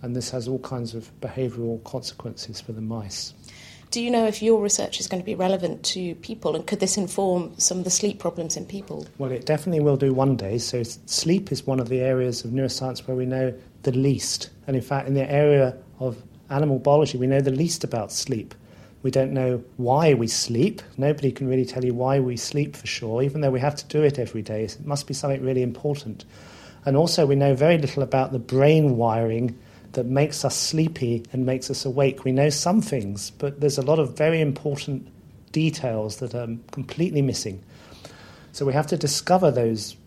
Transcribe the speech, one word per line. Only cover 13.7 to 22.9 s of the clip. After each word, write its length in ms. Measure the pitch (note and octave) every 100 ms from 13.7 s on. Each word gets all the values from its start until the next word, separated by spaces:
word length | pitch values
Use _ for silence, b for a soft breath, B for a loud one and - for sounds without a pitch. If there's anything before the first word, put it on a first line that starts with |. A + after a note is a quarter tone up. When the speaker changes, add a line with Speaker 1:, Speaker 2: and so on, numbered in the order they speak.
| B
Speaker 1:
the 80 | -
least. 580 | B2+ C#3 B2 - - - - -
And 80 |
in 80 | C3
fact, 240 | A#2+ C#3 C3+
in 80 |
the 160 | C#3 C3+
area 460 | C#3+ D3 C#3+ C3 B2 - -
of 200 | C3 A2+ - - -
animal 300 | C#3 D3+ C3
biology, 360 | C#3+ D3 D#3+ B2+
we 120 | B2+
know 120 | C3+
the 120 | C#3
least 320 | C3 E3 -
about 260 | C#3 A#2+ G2+
sleep. 460 | - - A#2+ G2+ - B B B B
We 80 | C3
don't 200 | C3+ C3+
know 300 | C#3 B2+ B2 B2 -
why 380 | B2 C3+ D#3+
we 120 | C3 A#2
sleep. 560 | - - A#2 F3 - - -
Nobody 320 | C#3 D3 C#3
can 160 | B2 C3+
really 180 | C3
tell 200 | B2 -
you 100 | B2+
why 240 | A#2+ B2+ C#3
we 180 | B2+ A#2+
sleep 380 | - D3 D3
for 140 | D3
sure, 340 | -